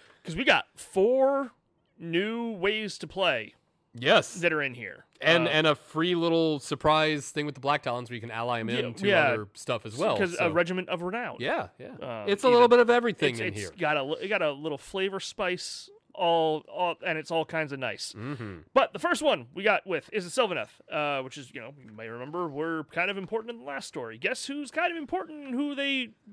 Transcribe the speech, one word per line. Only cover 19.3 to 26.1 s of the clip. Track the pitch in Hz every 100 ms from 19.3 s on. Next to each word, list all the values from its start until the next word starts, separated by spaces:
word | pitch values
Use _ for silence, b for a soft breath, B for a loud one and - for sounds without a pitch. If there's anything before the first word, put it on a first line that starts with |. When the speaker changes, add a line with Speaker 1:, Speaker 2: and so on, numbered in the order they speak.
| 180 120
Speaker 1:
we | 175
got | 208 196 196
with | 160 -
is | 208 175
the | 254
Sylvaneth, | 220 151 104 - -
uh, | 156 147 139
which | 131 147
is, | 123
you | 135
know, | 117 147
you | 117
may | 107 113
remember | 117 135 175 170
were | 139 160 160 147
kind | 165 185
of | 196
important | 185 226 226
in | 233
the |
last | 262 285 -
story. | 151 117 113
Guess | 180 254
who's | - 285 269
kind | 302 349
of | 330
important | 277 359 339 302 277
and |
who | 247 294
they, | 277 277 269 240